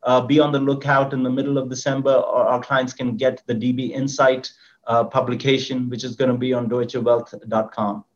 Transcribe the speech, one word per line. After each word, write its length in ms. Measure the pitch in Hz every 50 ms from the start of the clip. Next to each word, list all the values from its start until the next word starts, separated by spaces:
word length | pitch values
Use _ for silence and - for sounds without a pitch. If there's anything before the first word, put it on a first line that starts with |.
| -
Uh, 160 | 123 127 127 123 120 143
be 60 | 147
on 100 | 151 143 143
the 60 | 139 135 139
lookout 420 | 139 139 - 139 143 135 135 135 143
in 100 | 131 127
the 120 | 127 127 135
middle 200 | 143 143 139 139
of 100 | 127 127
December, 460 | 127 - - 143 135 135 131 135 135 127 - - -
or 100 | 123 117 110 127
our 80 | 123 123 -
clients 240 | 143 131 127 123 123 -
can 160 | 131 123 120
get 260 | 107 131 127 127 - _
the 80 | - 120
D 180 | 110 110 127 127 123
B 20 | 131 123 - 135
Insight, 520 | 131 135 135 - 139 131 131 131 127 - - _ _ _ _ _ _
uh, 180 | - 117 117 117 113 - 131
publication, 720 | 131 - 123 120 - 139 135 131 131 - 135 127 127 123
which 140 | 123 113 120 127
is 80 | 120
gonna 220 | - 135 127 123 123 123
be 60 | 127 127 120
on 100 | 120 110
deutsche 280 | 117 123 120 113 -
wealth 380 | 127 113 117 120 117 117 - - 101 - 113
dot 220 | 110 110 110 - -
com. 320 | - 107 101 101 107 - _ _